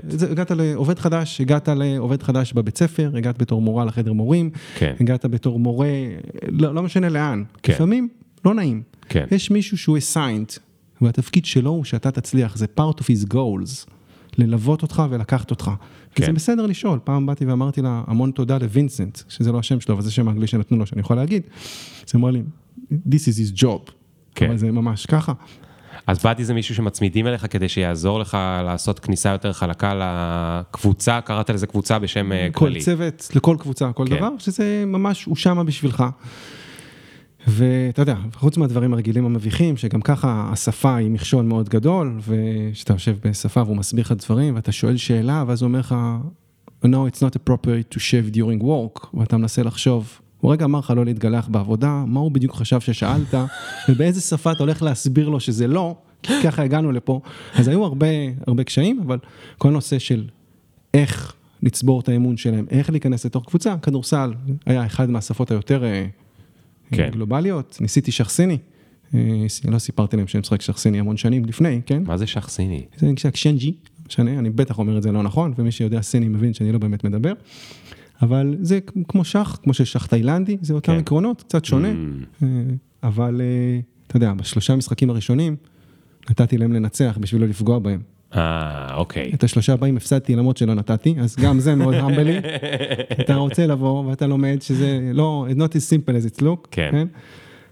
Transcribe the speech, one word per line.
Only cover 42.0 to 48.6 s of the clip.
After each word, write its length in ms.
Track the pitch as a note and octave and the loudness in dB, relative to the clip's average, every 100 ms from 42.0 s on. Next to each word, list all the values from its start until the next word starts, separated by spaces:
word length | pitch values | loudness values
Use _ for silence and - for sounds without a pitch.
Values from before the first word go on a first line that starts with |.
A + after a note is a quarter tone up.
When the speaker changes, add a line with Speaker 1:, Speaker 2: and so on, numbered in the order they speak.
| C#3+ A2 G#2+ | -2 -4 -2
Speaker 1:
ושאתה 640 | A2 A2 A2 G#2+ G#2+ - | -2 0 -2 -4 -6 0
יושב 240 | G2 A2+ G#2 | 0 0 -2
בשפה 380 | G#2+ G#2 A2 B2 | -2 -2 0 0
והוא 140 | A2 G2+ | 2 0
מסביר 280 | G2 A2+ | -2 -2
לך 80 | A2+ | 0
דברים, 420 | G#2+ - A2+ D3 | -2 0 0 2
ואתה 180 | A2+ A2 | 0 -2
שואל 240 | - A#2 B2 | -2 0 0
שאלה, 480 | - A#2 A#2+ D3+ B2+ | 0 0 2 0 0
ואז 160 | A#2+ | 0
הוא 60 | B2 | 0
אומר 100 | C3 | 0
לך, 140 | B2 B2 A#2 A#2 D3+ - _ _ - _ | 0 -2 0 -4 -6 -12 _ _ -20 _
"No, 40 | B2 | 4
it's 300 | C3 C3 - | 4 2 0
not 180 | C3+ C3 | 0 0
appropriate 560 | - B2 B2 A#2 A2+ | 0 0 2 -2 -2
to 40 | A#2 | -6
shave 360 | - B2 G#2+ A2 | 0 2 2 0
during 260 | A2+ A2 | 0 0